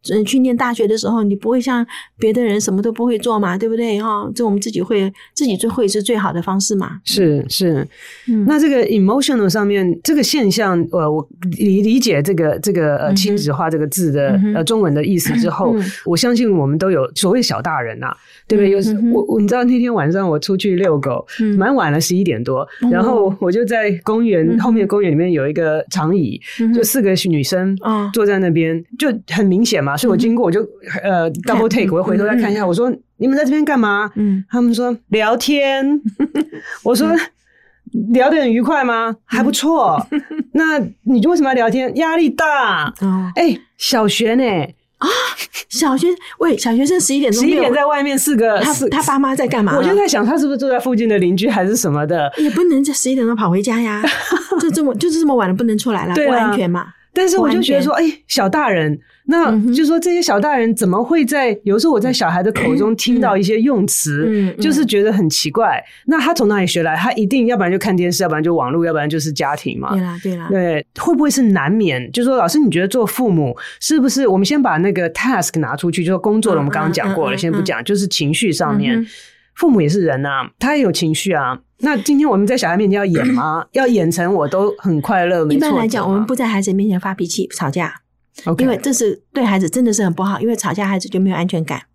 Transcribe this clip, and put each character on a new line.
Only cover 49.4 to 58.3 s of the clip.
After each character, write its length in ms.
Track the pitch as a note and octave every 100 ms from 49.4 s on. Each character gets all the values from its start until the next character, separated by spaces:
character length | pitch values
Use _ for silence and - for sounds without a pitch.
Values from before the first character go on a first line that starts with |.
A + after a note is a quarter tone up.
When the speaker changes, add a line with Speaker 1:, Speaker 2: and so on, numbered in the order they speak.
| B3+
Speaker 1:
干 180 | A#3
嘛 100 | G3+
啊？ 40 | F#3
Speaker 2:
我 60 |
就 100 | F4
在 140 | G3+ -
想 180 | A#3 A#3
他 120 | D#4
是 100 | C#4+
不 60 |
是 40 | C4+
坐 120 | C4+
在 100 | B3
附 160 | B3+ A3+
近 120 | A3+
的 100 | G#3
邻 180 | F3+ F#3
居 140 | A3+
还 180 | G3+ F#3
是 80 | A3+
什 160 | F3
么 160 | D3 D3
的。 240 | D#3 C#3+ -
Speaker 1:
也 120 | D4+
不 120 | A3+
能 180 | F4+ C#4
在 120 | C#4
十 180 | C4+ B3+
一 20 |
点 140 | C4 A#3
钟 80 | A#3
跑 160 | G3+
回 100 | F3+
家 200 | G#3 A3+
呀。 200 | A#3 G#3 D4+ - -
Speaker 2:
<laughs> 260 | F4+ - F4+
Speaker 1:
就 100 | E4
这 100 | D#4+
么， 140 | C#4+ G#3+
就 160 | E4
是 80 | D#4
这 60 | D4+
么 100 | B3+
晚 140 | F#3
了 40 |
不 120 | F#3+ A#3
能 120 | G#3+
出 140 | B3
来 160 | G3+ -
了， 80 | F3+
Speaker 2:
对 100 | C#4+
啊。 20 |
Speaker 1:
不 40 |
安 240 | A#3+ A3 G#3
全 120 | F3
嘛。 160 | F3 - - _
Speaker 2:
但 160 | F4 F#4
是 80 | F#4
我 120 | D4+
就 120 | -
觉 120 | -
得 80 | C#4
说， 120 | C4+
Speaker 1:
不 40 | -
安 80 | E4
全。 80 |
Speaker 2:
哎， 80 | -
小 220 | _